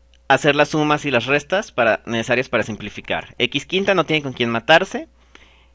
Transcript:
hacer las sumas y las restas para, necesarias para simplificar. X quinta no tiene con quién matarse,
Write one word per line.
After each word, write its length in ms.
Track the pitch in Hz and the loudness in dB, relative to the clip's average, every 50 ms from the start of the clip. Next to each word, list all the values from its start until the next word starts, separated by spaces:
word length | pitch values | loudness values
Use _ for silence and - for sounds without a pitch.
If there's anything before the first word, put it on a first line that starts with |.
| _ _ _ _ _ - | _ _ _ _ _ 2
hacer 280 | 135 131 - 147 139 | 2 4 4 2 4
las 140 | 147 147 - | 4 2 2
sumas 360 | - 156 151 151 151 143 - | 2 0 2 2 0 0 0
y 60 | 147 | 0
las 140 | 131 120 117 | 0 0 0
restas 460 | 131 143 147 143 - 185 196 220 - | 0 0 -2 -2 -2 -2 -4 -4 -4
para, 300 | - - 117 110 101 - - | -2 0 2 2 2 0 -2
necesarias 440 | - 117 113 110 - 120 120 127 - | -4 -4 -4 -2 0 0 -2 0 0
para 120 | - 113 | -2 -2
simplificar. 720 | 101 - 107 92 104 101 - 98 - - 92 82 - - - - | -2 -4 -6 -10 -10 -12 -12 -12 -8 -6 -6 -6 -6 -10 -6 -4
X 260 | 123 123 - - - | -4 -2 -2 -6 -6
quinta 300 | - 170 190 196 202 196 | -4 -4 -2 0 0 0
no 100 | 180 151 | 0 0
tiene 160 | - 156 156 | 0 -2 -4
con 120 | 139 135 123 | -4 -6 -6
quién 180 | - 120 117 | -4 -4 -2
matarse, 560 | 117 117 - - 160 170 196 - - 233 330 - _ _ _ _ - - - - _ _ _ _ _ | -2 -2 2 4 4 4 4 2 -4 -8 -10 -12 _ _ _ _ -20 -20 -20 -20 _ _ _ _ _